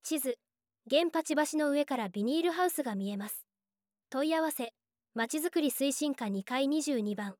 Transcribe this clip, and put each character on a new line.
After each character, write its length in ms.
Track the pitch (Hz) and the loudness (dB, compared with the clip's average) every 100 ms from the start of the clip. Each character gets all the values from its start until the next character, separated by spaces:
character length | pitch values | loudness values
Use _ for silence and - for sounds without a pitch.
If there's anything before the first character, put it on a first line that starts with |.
地 160 | - 320 | -2 -2
図、 180 | 262 240 _ _ _ _ - | -2 -6 _ _ _ _ 2
源 260 | 277 339 320 | 4 4 0
八 360 | 311 302 302 | 0 2 2
橋 40 | 311 | 2
の 140 | 302 | 2
上 140 | 285 285 | 2 2
か 100 | 254 | -2
ら 140 | 208 | -4
ビ 140 | 202 | -2
ニ 140 | 220 311 | 0 2
ー 60 | |
ル 80 | 339 | 2
ハ 140 | 339 359 | 2 0
ウ 40 | |
ス 140 | 359 | 0
が 100 | 262 196 | -4 -2
見 140 | 196 | -4
え 60 | 202 | -6
ま 140 | 208 | -8
す。 180 | - - _ _ _ _ _ _ | -10 -14 _ _ _ _ _ _
問 200 | 262 302 | -2 2
い 60 | 320 | 2
合 60 | |
わ 100 | 320 | 0
せ、 220 | - 233 _ _ _ _ | -2 -8 _ _ _ _
ま 160 | 226 226 | -6 -4
ち 80 | 311 | -2
づ 120 | 339 | 0
く 120 | 339 | 2
り 100 | 294 | 0
推 220 | - 277 | 2 0
進 200 | 269 294 | 0 -2
課 140 | 269 214 | -2 -2
二 160 | 196 | -4
階 240 | - 254 277 | -2 0 2
二 140 | 311 | 0
十 180 | 294 254 | 0 0
二 160 | 208 208 | 0 -4
番。 220 | 202 190 | -6 -10